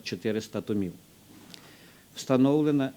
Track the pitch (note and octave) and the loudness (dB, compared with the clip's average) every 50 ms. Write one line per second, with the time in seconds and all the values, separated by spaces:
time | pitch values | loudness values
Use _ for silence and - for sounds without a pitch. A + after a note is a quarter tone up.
0 | - - A2 - - A2+ G#2+ G#2+ G#2+ - - G#2 - - G#2+ G#2 F#2+ F2 E2 - | -6 -8 -10 -6 -4 -4 -4 -4 -6 -6 -8 -8 -4 -4 -4 -2 -2 -4 -8 -12
1 | - - - - - - - - - - - - - - - - - - - - | -20 -20 -20 -20 -20 -20 -20 -20 -20 -20 -20 -20 -20 -20 -20 -20 -20 -20 -20 -20
2 | - - - - - - C3+ B2+ C3 C#3 C#3+ D#3 D3 D3+ C#3+ C#3 C3+ C3 - | -20 -20 -18 -12 -2 0 4 4 6 6 4 4 2 2 2 0 0 -2 -6